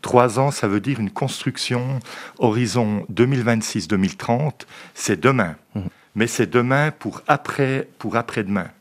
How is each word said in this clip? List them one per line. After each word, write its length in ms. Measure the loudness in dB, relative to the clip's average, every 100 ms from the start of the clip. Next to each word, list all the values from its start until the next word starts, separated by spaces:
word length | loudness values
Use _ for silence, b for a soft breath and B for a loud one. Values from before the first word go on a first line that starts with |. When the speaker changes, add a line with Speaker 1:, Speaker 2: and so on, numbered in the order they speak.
Speaker 1:
Trois 360 | 4 6 6 4
ans, 140 | 0
ça 160 | 0 0
veut 100 | 0
dire 220 | 0 -2
une 100 | -4
construction 880 | -2 -4 -2 -6 -4 -4 -2 -2 -6 B B B B
horizon 680 | 2 2 0 2 0 0 -4
deux 180 | 2 4
mille 160 | 4
vingt-six 460 | 2 0 0 -6 0
deux 80 | 2
mille 200 | 2 -2
trente. 520 | -2 0 0 -4 -20 B B
C'est 240 | -10 -2 2
demain. 380 | 2 2 0 -4 _
Speaker 2:
Mhm. 80 | -8 -8 b b
Speaker 1:
Mais 140 | -2 -2
c'est 200 | 0 2
demain 440 | 2 4 2 2 -2
pour 260 | -10 -10 0
après, 640 | 0 0 -2 0 0 -6 _
pour 160 | -2
après-demain 540 | -2 -2 -4 -2 -2 -4 -12